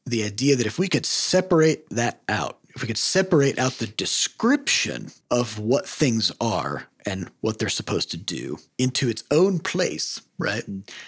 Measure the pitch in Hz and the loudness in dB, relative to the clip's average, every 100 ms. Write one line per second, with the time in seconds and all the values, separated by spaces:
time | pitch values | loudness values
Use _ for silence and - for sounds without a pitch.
0 | - 117 104 101 135 131 110 - 190 143 | -4 -2 -2 0 2 2 2 -2 0 0
1 | - - - 185 185 170 160 151 - 110 | 0 0 2 2 4 4 4 2 -2 -2
2 | 120 - - 107 - - _ - 123 113 | -2 -2 -4 -2 -4 -8 _ -8 -4 -2
3 | - 190 185 170 139 - 127 - 110 - | 2 2 4 4 4 2 -2 -2 -6 -4
4 | 185 - - - 226 277 - - - - | -2 0 -2 0 2 2 2 0 0 -4
5 | - - - 120 113 107 107 135 - - | -10 -14 -2 0 0 -2 0 0 0 0
6 | 139 113 104 - 113 92 71 71 - _ | 2 2 0 -2 -2 0 -2 -6 -8 _
7 | - 95 92 - - 98 104 - - 95 | -8 -6 -8 -4 -4 -2 -2 -4 -2 -2
8 | - 85 - 78 62 76 - - 127 - | -2 -6 -6 -6 -6 -10 -10 -2 -2 0
9 | 127 113 - 151 190 180 - - 180 - | -2 -2 0 4 4 2 -2 -2 -2 -2
10 | - - - - - 104 - 98 - - | -4 -6 -10 -6 -4 -4 -6 -10 -12 -18